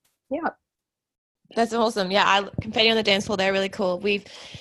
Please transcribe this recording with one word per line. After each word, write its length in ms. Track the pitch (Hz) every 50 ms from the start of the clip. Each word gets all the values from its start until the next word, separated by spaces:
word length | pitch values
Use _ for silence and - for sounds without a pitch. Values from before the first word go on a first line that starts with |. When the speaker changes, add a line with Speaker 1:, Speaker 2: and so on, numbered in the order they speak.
| _ _ _ _ _ _
Speaker 1:
yeah. 200 | 262 330 330 240 - _ _ _ _ _ _ _ _ _ _ _ _ _ _ _ _ _ _ _ -
Speaker 2:
That's 200 | 220 233 226 220
awesome. 380 | 233 220 226 226 208 190 180
Yeah, 120 | 190 208 180
I, 220 | 185 190 202 196 - - -
Confetti 280 | - 220 - 247 220 226
on 60 | 226
the 80 | 220 214
Dance 220 | 208 196 196 196
Floor, 100 | - 208
they're 160 | 190 190 196
really 160 | 196 190 196
cool. 320 | 196 - - 202 180 180 185
We've 240 | 208 208 202 202 - - - - - - - -